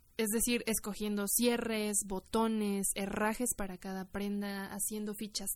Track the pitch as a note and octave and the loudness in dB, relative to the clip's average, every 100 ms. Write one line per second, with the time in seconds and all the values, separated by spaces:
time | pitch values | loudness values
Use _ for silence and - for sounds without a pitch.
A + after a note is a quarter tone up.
0 | - - A3 A3 A#3+ A#3+ - A3 G#3+ G3+ | -16 -2 0 2 4 2 2 -2 -2 -2
1 | G#3 G#3 G3+ - A#3+ A#3 A3+ A3 G#3+ G#3 | 0 0 2 4 4 4 0 0 0 0
2 | G3 F#3 - A3+ A3+ A3 G#3 G3 G3 - | 0 -4 0 2 4 4 2 2 0 0
3 | G3 G#3 G#3+ A3 B3 - G3 F#3 F#3+ F#3+ | -2 2 0 2 0 0 -2 -4 -6 -6
4 | F#3+ G3 G3+ G3+ G3+ G3 G3 G3+ - G#3+ | -4 -4 -2 -2 -2 -4 -6 -4 -4 -2
5 | G#3 G3+ G#3 - G3 | -4 -6 -6 -6 -4